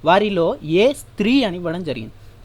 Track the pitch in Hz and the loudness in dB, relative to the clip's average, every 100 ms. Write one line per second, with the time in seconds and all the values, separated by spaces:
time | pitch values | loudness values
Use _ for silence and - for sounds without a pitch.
0 | 151 190 214 185 165 269 151 170 247 277 | 2 2 2 0 -2 -2 -2 2 2 0
1 | - - 208 277 220 175 170 170 165 123 | -10 -4 2 2 0 -4 -6 -6 -6 -8
2 | 110 - - - | -10 -16 -20 -10